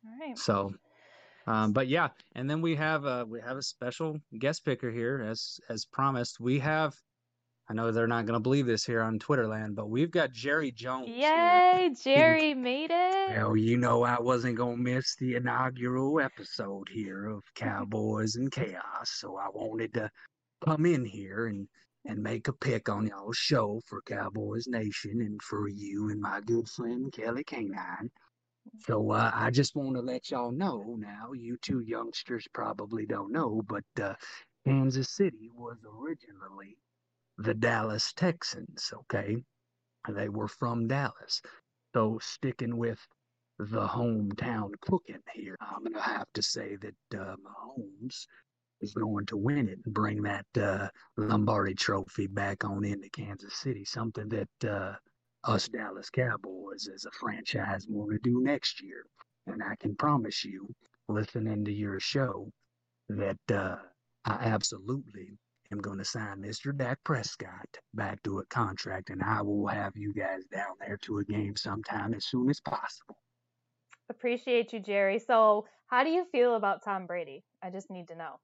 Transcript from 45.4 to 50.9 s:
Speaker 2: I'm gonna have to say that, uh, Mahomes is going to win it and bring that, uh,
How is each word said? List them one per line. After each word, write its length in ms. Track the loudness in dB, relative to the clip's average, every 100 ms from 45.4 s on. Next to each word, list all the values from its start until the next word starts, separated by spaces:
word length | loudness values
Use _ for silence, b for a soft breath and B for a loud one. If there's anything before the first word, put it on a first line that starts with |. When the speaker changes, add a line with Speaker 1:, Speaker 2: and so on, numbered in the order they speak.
| -12 -10
Speaker 2:
I'm 220 | -10 -8
gonna 180 | -6 -4
have 300 | -2 -4 -4
to 80 | -4
say 360 | -2 -2 -6 -8
that, 180 | -10 -14 _ -8
uh, 160 | -8 -10
Mahomes 920 | -14 -16 -12 -10 -10 -10 -10 -10 -14 b b _ _ _
is 120 | -6
going 320 | -2 0 0 -2
to 100 | -2
win 320 | 2 2 0
it 100 | -2 -6
and 80 |
bring 300 | 0 0 0
that, 220 | -2 -2 -2 0
uh, 320 | 2 0 -4